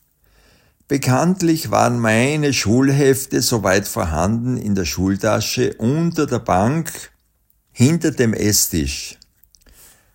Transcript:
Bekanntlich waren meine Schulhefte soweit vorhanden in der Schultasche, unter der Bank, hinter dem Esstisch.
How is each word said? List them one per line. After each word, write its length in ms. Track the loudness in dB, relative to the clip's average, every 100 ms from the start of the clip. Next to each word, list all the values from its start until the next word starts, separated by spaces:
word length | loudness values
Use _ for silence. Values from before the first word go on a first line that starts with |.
| _ _ _ _ _ _ _ _ -6
Bekanntlich 840 | -2 0 0 2 0 0 0 0
waren 260 | 2 2 2
meine 560 | 2 2 2 0 0
Schulhefte 880 | 0 2 2 4 4 4 2 0 -2
soweit 460 | 0 0 2 0 0
vorhanden 680 | -4 -4 0 0 0 -2 -4
in 200 | -2 -2
der 100 | -2
Schultasche, 880 | -2 -2 0 0 0 -2 -2 -2 -2
unter 480 | -2 0 0 -2 -2
der 100 | -2
Bank, 540 | 0 0 2 0 -4 -10 -16 _ _ _ _ _ _
hinter 400 | 0 2 2 0
dem 240 | 0 0 0
Esstisch. 840 | 0 0 0 -2 -4 -6 -12 -18 _ _ _ _ _ -20 -20 _ _